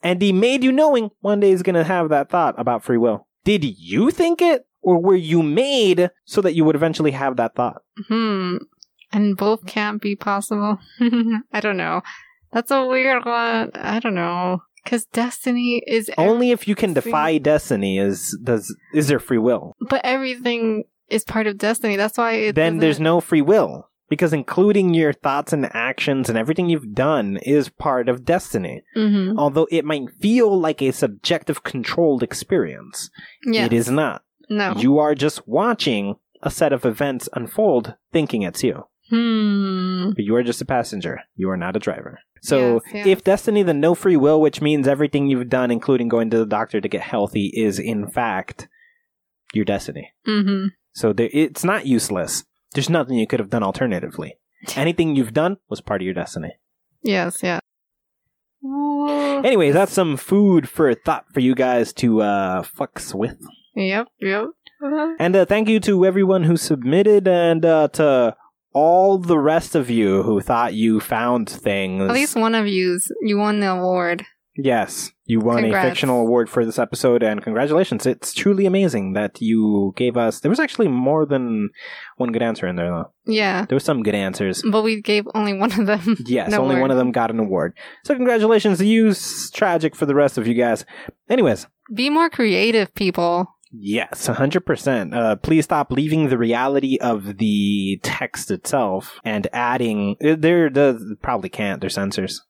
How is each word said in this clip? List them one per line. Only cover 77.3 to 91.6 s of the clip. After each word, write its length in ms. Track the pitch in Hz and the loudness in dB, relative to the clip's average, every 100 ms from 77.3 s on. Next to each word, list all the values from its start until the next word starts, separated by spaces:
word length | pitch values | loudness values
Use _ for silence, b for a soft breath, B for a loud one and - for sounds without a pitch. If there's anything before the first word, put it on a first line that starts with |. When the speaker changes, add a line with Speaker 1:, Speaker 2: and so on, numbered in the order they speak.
| 104 | -2
Speaker 1:
congratulations. 640 | 113 110 143 156 190 110 127 | -4 -2 0 0 0 0 -2
It's 260 | - - | -2 -6
truly 320 | - 196 196 196 | -2 0 2 2
amazing 480 | 196 190 120 95 | 2 2 0 -4
that 260 | 95 104 - | -4 -4 -4
you 540 | 113 113 107 101 98 - | 0 2 2 2 0 0
gave 220 | 123 117 | 0 2
us, 220 | 113 - | -2 0
there 100 | - | -2
was 100 | 247 | 0
actually 280 | 320 - 202 | -2 0 0
more 400 | 127 131 156 156 | 2 2 2 2
than 420 | 139 123 110 101 B B B B - | 0 0 -2 -4 B B B B -6
one 140 | 123 | -4
good 100 | 117 | -2
answer 260 | 117 110 92 | -2 -2 -4
in 80 | 87 | -4
there, 140 | 87 | -4
though. 240 | 87 82 _ - | -4 -8 _ -4
Speaker 2:
Yeah. 340 | 220 202 185 202 | -2 0 -2 -2
Speaker 1:
There 80 | - | -2
were 40 | |
some 220 | - 139 | 0 -2
good 140 | 214 101 | 0 -2
answers. 480 | 95 90 98 92 - | -2 -2 -4 -2 0
Speaker 2:
But 140 | 208 | 0
we 180 | 220 220 | 0 -4
gave 260 | 208 208 208 220 | -2 -2 -2 -4
only 180 | 208 | -2
one 260 | 196 214 196 | -2 -2 0
of 60 | 202 | 0
them 320 | 208 180 220 | 0 0 -2
<laughs> 40 | 120 | 0
Speaker 1:
Yes, 220 | 123 - | -2 0
Speaker 2:
an 80 | 208 | 0
Speaker 1:
only 180 | 131 | 2
Speaker 2:
award. 80 | 131 | 2
Speaker 1:
one 100 | 135 | 2
of 60 | 127 | 2
them 140 | 123 | 2
got 180 | 120 113 | 0 -2
an 100 | 113 | -2
award. 380 | 107 92 85 - B B | -2 0 -2 -6 B B
So 120 | - 269 | -4 0
congratulations 640 | 247 233 214 226 208 175 | 2 2 4 4 2 2
to 60 | 202 | 4
you. 240 | 226 220 | 4 4
S-, 420 | 196 - - - | 2 -4 -10 -10
tragic 420 | - 202 170 156 - | -2 0 2 -2 -2
for 120 | 147 | 0
the 80 | 143 | 4
rest 240 | 143 - | 2 2
of 80 | 113 | 0
you 80 | 117 | 2
guys. 300 | 120 110 - B B _ _ | 2 0 -4 B B _ _
Anyways. 380 | 254 170 101 | 2 2 0